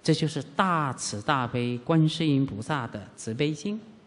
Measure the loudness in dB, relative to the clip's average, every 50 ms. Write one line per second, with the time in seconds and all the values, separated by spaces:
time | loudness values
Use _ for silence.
0 | _ 2 2 4 2 -2 -2 -4 -8 -6 0 0 2 2 4 2 0 0 -2 -4
1 | -6 -6 -6 -6 0 0 2 2 2 0 0 -2 0 0 -2 -4 0 2 4 6
2 | 6 4 2 0 2 2 4 2 2 0 -2 -6 -4 -2 -2 -2 -2 -6 -8 -10
3 | -14 -14 -16 -12 -8 -8 -2 0 0 0 -2 -4 -4 -6 -6 -6 -10 -14 -20 -20
4 | -20